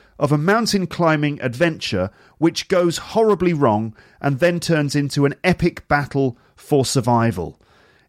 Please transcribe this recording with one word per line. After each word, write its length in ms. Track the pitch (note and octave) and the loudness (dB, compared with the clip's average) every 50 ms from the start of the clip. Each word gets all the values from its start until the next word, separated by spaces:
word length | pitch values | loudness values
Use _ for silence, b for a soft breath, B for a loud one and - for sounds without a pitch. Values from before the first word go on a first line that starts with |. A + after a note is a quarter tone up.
| b b b b | b b b b
of 120 | D3 C#3 | -2 0
a 60 | D3 D3+ | 0 0
mountain 480 | D3+ F3+ G3+ A3+ A#3 - - G3+ F#3 | 2 2 2 2 2 0 0 -2 -2
climbing 560 | E3 - - F3 D#3+ D#3 D3+ D3 D3 C#3+ - | -4 -2 0 2 2 2 2 0 -2 -4 -4
adventure 720 | - B2+ A2+ A#2+ E3+ E3 B2+ G2 - - - F#2+ F2+ G2 b b b b b b | -6 -6 -2 -2 -2 -2 -2 -4 -6 -4 -4 -2 -2 -4 b b b b b b
which 300 | D3+ E3+ E3+ - - - | 0 0 0 -2 -4 -2
goes 300 | F#3+ F3+ F3+ E3+ D#3+ - | 0 2 2 2 0 -4
horribly 540 | - - - G#3+ A3+ A3 G#3 E3+ F#3 F3+ | -8 -4 0 2 2 2 2 2 2 0
wrong 440 | F3 D3 C#3 B2 G#2+ G#2 A2 A2+ G#2+ b b b b b | 0 2 2 2 2 2 0 -4 -8 b b b b b
and 180 | b C#3 C#3 B2+ | b -2 0 2
then 200 | F3 F3 F3 E3+ | 2 0 0 0
turns 360 | - - E3+ D#3 D3 C#3+ - | -2 0 0 0 0 0 -2
into 300 | D3+ C#3+ C#3 - D3 C#3 | -2 -2 -2 0 0 0
an 80 | C#3 D3 - - | 0 0 -2 0
epic 440 | F3+ F3 - - F3+ - - - - | 0 0 2 0 -2 -2 -4 -4 -2
battle 500 | D3+ C#3+ C#3 B2+ - C#3 C3+ C3 A#2+ b b b b | -2 -2 -2 -2 -2 -2 -2 -2 -2 b b b b
for 300 | b - - D3 C#3 B2+ | b -4 0 2 2 2
survival. 760 | - - C#3 A2 A#2+ A#2+ A#2 - - G2+ F#2 E2+ D2+ - _ b b b b b b b b b | 2 0 0 2 2 2 2 2 2 0 -2 -6 -8 -10 _ b b b b b b b b b